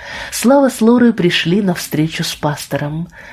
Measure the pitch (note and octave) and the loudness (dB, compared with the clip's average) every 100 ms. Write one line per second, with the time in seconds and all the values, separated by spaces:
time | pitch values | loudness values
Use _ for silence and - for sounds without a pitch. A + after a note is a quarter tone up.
0 | - - - - A3+ C#4 C4+ - A3 B3 | -16 -14 -12 -2 4 4 4 2 4 6
1 | A#3+ A3 F3 - E3 G3 G3 - - D3 | 4 4 0 0 0 0 0 -2 -4 -2
2 | D#3+ - D#3+ - D3+ D3 - C#3+ D3 D#3 | -2 -2 -8 -4 -6 -6 -6 -6 -6 -6
3 | E3+ - - | -10 -14 -20